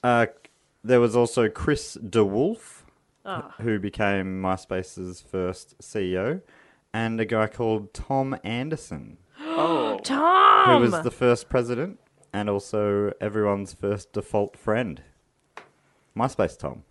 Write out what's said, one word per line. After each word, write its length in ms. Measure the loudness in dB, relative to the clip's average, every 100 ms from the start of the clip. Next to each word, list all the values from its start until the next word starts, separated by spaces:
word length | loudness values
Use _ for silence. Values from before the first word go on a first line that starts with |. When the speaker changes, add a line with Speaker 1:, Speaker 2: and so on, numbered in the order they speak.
Speaker 1:
Uh, 240 | 2 2 2 -2 -20 _ _ _
there 160 | 2 4
was 160 | 6 4
also 320 | 2 2 2
Chris 480 | 2 -2 -2 -4 -14
DeWolf, 760 | -2 2 2 2 0 -2 -12 -20 _ _ _ _
Speaker 2:
Ah. 300 | -10 -10 -10 -8
Speaker 1:
who 160 | -2 -2
became 640 | -4 -2 0 0 -2 -4
MySpace's 800 | -2 -4 -4 -8 -8 -12 -12 -14
first 540 | _ -4 -4 -6 -14 _
C 340 | -10 -4 -2
E 40 | -2
O, 240 | -2 -4 _ _ _ _ _
and 300 | -4 -4 -2
a 40 | -2
guy 200 | 0 0
called 480 | -2 -2 -2 -4
Tom 420 | -14 -4 -2 -2 -6
Anderson, 760 | -6 -6 -6 -8 -10 -14 -14 -20 _
Speaker 3:
<gasps> 120 | -16
Oh. 600 | -8 -2 0 0 -2 -4
Speaker 2:
Tom! 760 | -4 0 4 6 6 6 6 6
Speaker 1:
who 80 | 4
was 120 | 2
the 80 | -4
first 380 | 0 2 2 0
president 500 | -2 0 -4 -6 -10 _ _ _
and 160 | -4 -2
also 640 | -2 -2 -2 2 2 0 -2
everyone's 520 | -4 0 0 0 -4 -6
first 360 | -4 -4 -6
default 460 | -10 -2 -2 -2 -4
friend. 460 | -2 -2 -2 -8 -16 _ _ _ _ -20 -20 _ _ _ _ -4
MySpace 400 | -4 0 -2 -2
Tom. 240 | -10 -10 -20